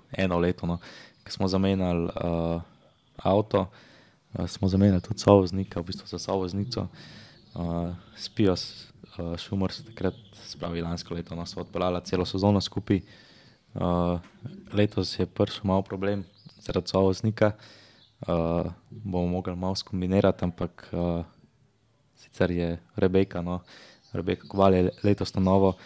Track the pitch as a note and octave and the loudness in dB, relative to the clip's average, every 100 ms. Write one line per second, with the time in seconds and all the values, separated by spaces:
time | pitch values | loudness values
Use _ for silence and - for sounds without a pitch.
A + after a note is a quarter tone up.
0 | _ - F#2+ F2 F2 F2+ E2+ F2 - - | _ -4 0 2 2 0 -4 -4 -8 -20
1 | - _ - - F#2+ F#2+ F#2+ F#2+ F2+ F2 | -20 _ -18 -4 -2 2 2 2 0 0
2 | E2+ - E2+ E2+ E2+ E2+ - _ _ _ | -2 -2 -2 0 -2 -4 -6 _ _ _
3 | _ - - G2+ G#2+ G2+ F#2+ - - - | _ -6 2 2 4 0 0 -6 -20 -20
4 | _ _ _ G#2 F2+ - F#2 F#2+ G2+ F2+ | _ _ _ -8 -8 -2 2 6 6 4
5 | - G#2+ - G2+ F2+ F#2+ F#2+ - F2 - | 0 0 6 6 6 -2 -4 -6 -8 -10
6 | - F2 - G2 F#2 G2 B2 G#2 F#2 - | -12 -10 -4 -2 -2 -4 -4 -6 -8 -10
7 | - - - - _ - E2+ E2+ E2+ F2 | -20 -20 -20 -20 _ -8 -4 -4 -4 -8
8 | - - - - G2+ F2+ - - - - | -14 -16 -12 0 2 2 -4 -14 -20 -20
9 | - - E2+ E2+ - G2 F#2+ - - - | -18 -10 -8 -8 -6 -4 -4 -4 -14 -6
10 | F#2+ - - - - - F2 E2+ E2 F2 | -4 -4 -14 -20 -18 -10 -8 -6 -4 -6
11 | - E2+ E2+ E2+ E2+ - F2 F2 F2+ F2+ | -8 -10 -8 -10 -10 -10 -10 -4 -2 -2
12 | - F#2 F2+ F#2+ G2+ G2+ - - - G2 | -2 -2 -2 2 4 4 0 -6 0 0
13 | - - - - - _ _ - F2+ F2 | 0 -16 -20 -20 -20 _ _ -4 -2 0
14 | F2 F2 - - - - - G2+ G#2 - | 0 -2 -6 -16 -16 -16 -6 0 0 0
15 | F2+ - F2+ - G2+ - G2 F#2+ F#2+ F#2+ | -6 -4 -4 0 -2 -2 0 0 0 -4
16 | G2 G#2 F#2 _ - - - F#2 F2 F#2+ | -4 -4 -8 _ -20 -16 -4 -4 0 2
17 | F#2+ F#2+ A2 G#2+ G#2+ G#2+ - - - _ | 2 2 -2 2 2 0 -12 -20 -20 _
18 | - _ - E2+ E2 E2+ E2+ F2+ _ - | -20 _ -2 0 0 0 -2 -8 _ -12
19 | G2+ F2+ F2 F2+ F#2 F2+ F#2 G2 - F#2 | -6 -2 -2 -2 -6 -6 -4 -4 -6 -4
20 | F2+ F#2+ G2 - F2+ - E2+ - - F2+ | 2 4 4 2 -4 -4 -8 -8 -8 -4
21 | F2 E2+ E2+ _ _ _ _ _ _ _ | -2 -2 -6 _ _ _ _ _ _ _
22 | _ _ - - F2+ F2 E2+ E2+ - - | _ _ -20 -2 0 0 -2 -4 -8 0
23 | F#2 F#2+ G2 F2+ F2 F2+ - - - - | 2 4 2 -2 -6 -6 -8 -20 -20 -20
24 | _ G2 F2 F#2 - G2 G2 F#2 F2+ - | _ -6 -4 -4 -4 4 6 6 4 0
25 | G2+ G2+ F#2+ - F#2 G2 F#2+ F#2 | 0 0 0 0 4 6 4 2